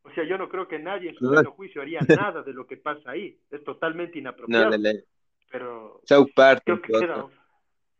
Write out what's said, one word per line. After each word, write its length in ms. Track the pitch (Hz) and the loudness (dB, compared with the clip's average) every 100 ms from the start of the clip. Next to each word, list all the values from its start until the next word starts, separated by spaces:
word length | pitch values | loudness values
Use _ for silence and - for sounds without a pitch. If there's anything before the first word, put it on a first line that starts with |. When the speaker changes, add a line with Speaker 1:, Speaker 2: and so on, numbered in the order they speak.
Speaker 1:
O 80 | 139 | -12
sea, 120 | 175 160 | -8 -6
yo 120 | 185 | -6
no 120 | 180 | -6
creo 180 | 185 180 | -10 -10
que 120 | 156 | -12
nadie 300 | 160 202 175 | -10 -10 -12
en 60 | - | -8
su 100 | 123 | 0
Speaker 2:
No. 80 | 147 | 2
Speaker 1:
sano 160 | 135 | 2
juicio 300 | - 196 147 | -4 -16 -14
haría 180 | 139 160 | -12 -4
Speaker 2:
<laughs> 340 | 135 160 208 | 2 2 0
Speaker 1:
nada 80 | 165 | -8
de 100 | 135 | -12
lo 120 | 127 127 | -16 -18
que 120 | 131 | -12
pasa 340 | 151 151 127 | -12 -12 -12
ahí. 260 | 151 180 - _ | -12 -12 -16 _
Es 120 | 143 | -16
totalmente 500 | 147 135 165 160 170 160 | -14 -8 -6 -6 -10 -10
Speaker 2:
No, 40 | |
Speaker 1:
inapropiado. 480 | 131 - 117 113 110 | -14 -12 0 2 2
Speaker 2:
la 60 | 107 | 2
ley. 220 | 107 104 - _ _ _ _ | 0 -2 -8 _ _ _ _
Speaker 1:
Pero 500 | 127 123 120 107 - - | -12 -12 -14 -16 -20 4
Speaker 2:
South 240 | 143 139 - | 6 6 6
Park, 280 | 135 131 - | 8 6 2
Speaker 1:
creo 160 | 175 | -4
que 120 | - | -2
Speaker 2:
un 60 | - | 0
Speaker 1:
queda 140 | 175 151 | 0 -4
Speaker 2:
poco. 100 | - | -10
Speaker 1:
off. 60 | _ _ _ _ _ _ | _ _ _ _ _ _